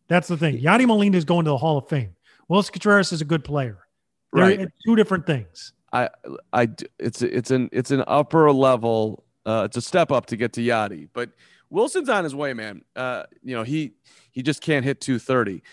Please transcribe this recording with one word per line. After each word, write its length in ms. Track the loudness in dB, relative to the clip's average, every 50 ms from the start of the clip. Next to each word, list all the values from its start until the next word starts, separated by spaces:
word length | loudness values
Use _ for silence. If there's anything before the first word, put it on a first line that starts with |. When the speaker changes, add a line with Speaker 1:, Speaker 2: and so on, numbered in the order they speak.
| _ _
Speaker 1:
That's 200 | 0 0 0 -2
the 80 | -4
thing. 220 | -2 0 -2 -2 0
Yadi 280 | 2 2 4 4 4
Molina 300 | 4 4 4 4 2 2
is 80 | 2 2
going 200 | 2 0 2 2
to 60 | 0
the 60 | 0
Hall 220 | 0 0 0 0 0
of 100 | -2 -2
Fame. 260 | -4 -4 -4 -6 -10 _ _ _ _ _ _ 0
Wilson 240 | 0 0 0 -2
Contreras 400 | -8 -4 2 4 4 4 4 2
is 80 | -2 -6
a 40 | -2
good 200 | -2 -2 -2 -2
player. 340 | -4 -4 -4 -4 -4 -8 -14 _ _ _ _ _ _ _ _ _ _
They're 120 | 2 4 6
Speaker 2:
Right. 240 | 6 4 2 -2 -8 -10 _ 0
Speaker 1:
two 120 | 2 4
different 300 | 4 4 2 0 -2 0
things. 460 | -2 -2 -4 -4 -10 _ -20 -20 -20 _ _ _ _
Speaker 2:
I, 180 | -2 -2 -2 -2 -6 _ -16 -16 -16 -16 -12 _
I 140 | 0 2 2
d-, 200 | 2 -2 -10 -16 -16 _ -6
it's, 240 | -6 -6 -4 -2
it's 280 | -4 -2 -2 -4 -2 0
an, 200 | 0 0 0 -2
it's 180 | -4 -6 -2 0
an 140 | -2 -2 0
upper 440 | 0 0 0 0 2 4 6 6 6
level. 720 | 6 6 4 4 4 2 2 0 0 0 0 -2 -6 -10 _ _ _ _ _
Uh, 160 | -2 -2 -2 -2
it's 120 | -2 -4
a 60 | -8
step 280 | -6 0 0 0 2 2
up 160 | 0 -2 -2
to 100 | -4 -4
get 160 | -4 -4 -4 -4
to 60 | -4
Yadi, 480 | -2 0 0 0 -2 -4 -8 -14 -16 -14
but 180 | _ -10 -10 -10 _ _ _ _ _ _ _ _
Wilson's 380 | -2 -2 -2 0 -2 -4 -2 0
on 160 | -2 -2 -2
his 100 | -4 -6
way, 180 | -6 -6 -6
man. 300 | -6 -8 -10 -12 -14 -16 _ _ _
Uh, 280 | -8 -8 -6 -6 -8 -10 -14 _ _
you 120 | _ -8 -8
know, 80 | -6
he, 300 | -6 -4 -4 -4 -4 -6 -12 _ _ _ _ _ _ _
he 100 | _ -6
just 180 | -4 -4 -4 -4
can't 240 | -2 0 0 0 0
hit 160 | -2 -4 -4
two 200 | -4 -4 -4 -4
thirty. 420 | -2 0 0 0 0 0 -4 -10 _ -20